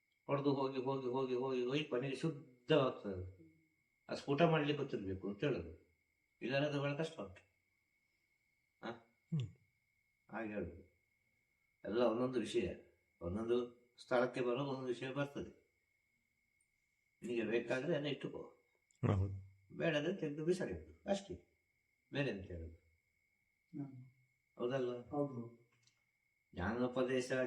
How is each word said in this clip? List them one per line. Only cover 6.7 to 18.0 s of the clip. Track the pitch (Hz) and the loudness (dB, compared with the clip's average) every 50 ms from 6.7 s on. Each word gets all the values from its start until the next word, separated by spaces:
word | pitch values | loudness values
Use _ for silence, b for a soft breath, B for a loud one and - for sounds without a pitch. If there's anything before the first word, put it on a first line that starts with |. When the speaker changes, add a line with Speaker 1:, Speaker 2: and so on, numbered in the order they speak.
| 143 | 0
Speaker 1:
ಅದು | 143 | 0
ಬಹಳ | 139 143 143 | 0 0 0
ಕಷ್ಟ | 139 160 160 - - | 0 -2 -4 -4 -8
ಉಂಟು. | 104 95 - - - _ _ _ _ _ _ _ _ _ _ _ _ _ _ _ _ _ _ _ _ _ _ _ _ _ _ - - | -10 -10 -10 -16 -20 _ _ _ _ _ _ _ _ _ _ _ _ _ _ _ _ _ _ _ _ _ _ _ _ _ _ -12 -10
ಹ? | 117 | -10
Speaker 2:
ಹ್ಮ್. | 117 117 - _ _ _ _ - - 151 120 92 - - _ _ _ _ _ _ _ _ _ _ _ _ _ - | -10 -10 -14 _ _ _ _ -4 -2 -2 -2 -4 -6 -14 _ _ _ _ _ _ _ _ _ _ _ _ _ -10
Speaker 1:
ಹಾಗೆ | - 110 113 104 | -8 -6 -6 -4
ಹೇಳುದು. | 104 104 90 85 - - - - _ _ _ _ _ _ _ _ _ _ _ _ _ _ _ _ _ _ - | -2 -2 -4 -4 -6 -12 -18 -20 _ _ _ _ _ _ _ _ _ _ _ _ _ _ _ _ _ _ -6
ಎಲ್ಲ | - 101 117 123 | -2 2 4 4
ಒಂದೊಂದು | 117 110 120 127 131 131 117 | 4 4 2 0 0 0 0
ವಿಷಯ, | 104 - - 120 98 85 - - - - _ _ _ _ _ - | -2 0 0 0 0 0 -2 -6 -12 -20 _ _ _ _ _ -8
ಒಂದೊಂದು | - 85 90 107 113 117 120 123 123 123 - - - _ _ - | -6 -4 -2 -2 0 2 2 2 2 -2 -8 -16 -20 _ _ -14
ಸ್ಥಳಕ್ಕೆ | - - 131 123 123 120 - 143 | -4 2 2 4 4 4 2 0
ಬರೋ | 123 120 120 131 143 | 0 0 2 0 0
ಒಂದೊಂದು | 139 131 - - 127 | -2 -2 -4 -2 -2
ವಿಷಯ | 120 120 131 135 127 | -4 -2 -4 -4 -2
ಬರ್ತದೆ. | 143 143 139 - - - - - - _ _ _ _ _ _ _ _ _ _ _ _ _ _ _ _ _ _ _ _ _ _ _ _ _ _ _ _ _ _ _ - - | -2 -2 -2 -4 -8 -10 -10 -12 -20 _ _ _ _ _ _ _ _ _ _ _ _ _ _ _ _ _ _ _ _ _ _ _ _ _ _ _ _ _ _ _ -10 -4
ನಿನಗೆ | - 123 117 110 104 | -2 0 0 2 2
ಬೇಕಾದ್ರೆ | 117 120 117 - 127 131 135 165 165 | 2 2 2 2 0 0 2 2 0
ಅದನ್ನ | 143 | 2